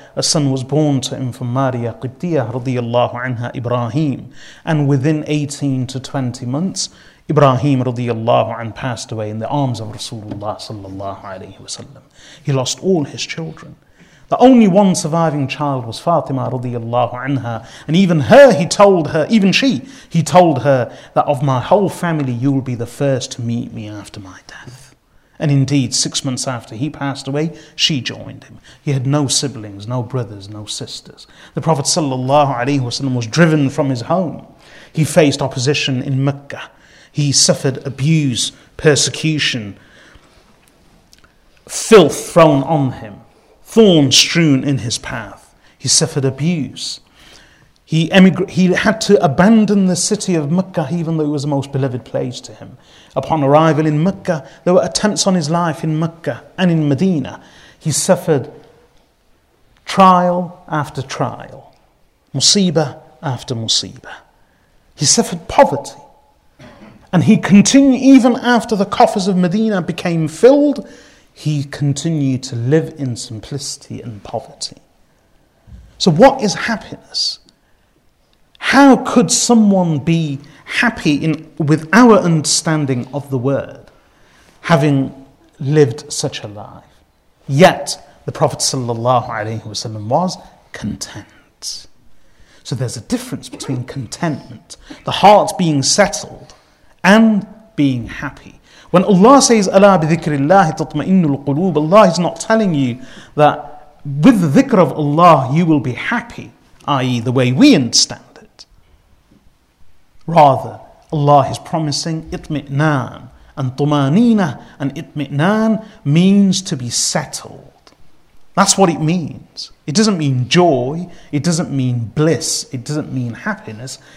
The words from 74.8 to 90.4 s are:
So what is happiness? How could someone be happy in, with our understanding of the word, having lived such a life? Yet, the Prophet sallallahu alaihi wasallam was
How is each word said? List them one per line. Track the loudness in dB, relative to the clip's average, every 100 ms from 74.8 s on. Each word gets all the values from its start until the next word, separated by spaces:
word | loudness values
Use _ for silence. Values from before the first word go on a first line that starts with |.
| _ _ _ _ _ _ _ _ -20 -20 -20 -4
So | 0
what | 6 4 4
is | -4
happiness? | -4 -6 -6 -8 -20 _ -8 -6 -8 _ _ _ _ _ _ _ _ _ _ _ -10
How | 0 6 6 6
could | 2 2 2
someone | 0 2 4 4 4 2 -2
be | 0 0 -2 -6 -12 -20 -10
happy | -2 -2 -2 -2
in, | 0 0 -4 -6 -4
with | 0 0 2
our | 4 6 6
understanding | 4 0 0 -2 -2 -2 -2 -4 -6
of | -10 -6
the | -4
word, | -2 -2 -6 -14 -20 _ _ _ _ _ _ _
having | 0 2 4 2 0 -6 -20 _ _ -10
lived | 0 4 4 0 -12
such | -8 -8 -8
a | -14
life? | -16 -18 -20 -20 _ _ _ _ _ -4
Yet, | 4 4 4 -6 -12 -16 _ -12
the |
Prophet | -4 -4 -2
sallallahu | -6 -4 -6 -4 0 0 -2
alaihi | -8 -8 -10
wasallam | -10 -12 -10 -10 -4
was | -2 -2 -6